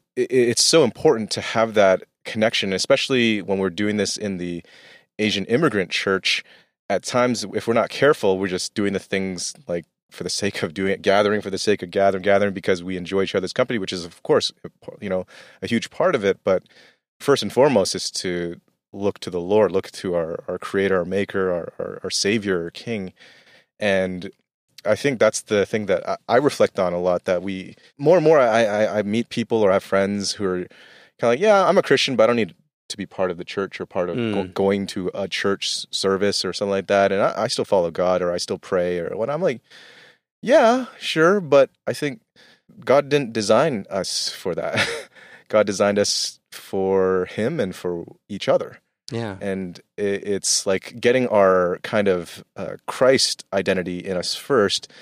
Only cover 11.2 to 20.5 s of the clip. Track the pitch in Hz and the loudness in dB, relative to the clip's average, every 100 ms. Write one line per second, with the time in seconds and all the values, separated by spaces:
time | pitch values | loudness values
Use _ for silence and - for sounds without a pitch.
11.2 | 104 104 98 95 - 101 90 98 98 98 | 2 0 -4 -4 -2 -2 -2 0 2 2
12.2 | 95 98 101 95 - 90 90 92 85 98 | 2 2 2 -2 -2 -2 -2 -8 -4 -2
13.2 | 92 101 92 - 127 120 95 92 87 - | -2 -2 -2 -2 -2 -4 -6 -8 -10 -8
14.2 | - 139 - - - - - - 104 92 | 0 0 0 -6 -18 -20 -20 -12 -6 -6
15.2 | 90 - - - 95 117 - - 175 143 | -6 -14 -20 -12 -4 -4 -2 -2 0 2
16.2 | 98 90 - 92 - _ _ _ _ _ | 0 0 0 -2 -4 _ _ _ _ _
17.2 | - 135 101 120 143 113 87 92 - - | 0 0 2 2 4 4 2 -2 -6 -6
18.2 | 95 87 85 85 _ _ _ 98 101 - | -6 -4 -6 -10 _ _ _ -6 -6 -4
19.2 | - 90 87 107 95 92 - - 98 87 | -6 -6 0 2 2 0 -4 -8 -4 -2
20.2 | 82 82 - | -4 -6 -8